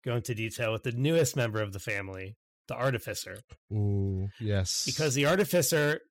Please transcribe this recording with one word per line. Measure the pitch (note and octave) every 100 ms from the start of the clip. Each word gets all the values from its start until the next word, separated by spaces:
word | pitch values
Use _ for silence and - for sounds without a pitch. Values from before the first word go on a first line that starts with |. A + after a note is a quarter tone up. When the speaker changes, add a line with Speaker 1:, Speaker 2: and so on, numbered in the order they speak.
Speaker 1:
go | B2+ A#2+
into | -
detail | A2 A2 - A#2
with | A2
the | B2+
newest | A#2+ C#3 E3 D3 C3+
member | A#2 G#2+
of | G#2+
the | G2
family, | - G2+ F#2+ F#2+ F#2+ G#2+ _ _ -
the |
artificer. | A#2+ C3 A#2+ - G2+ - G2 - - _
Speaker 2:
Ooh, | G#2 G#2 G2+ G2 F#2+ F#2+ -
yes. | G#2+ G2+ F#2 - -
Speaker 1:
Because | C3+ D#3
the | C3 C#3+
artificer | F#3 G3+ F3 D3+ D#3+ D3 D#3 _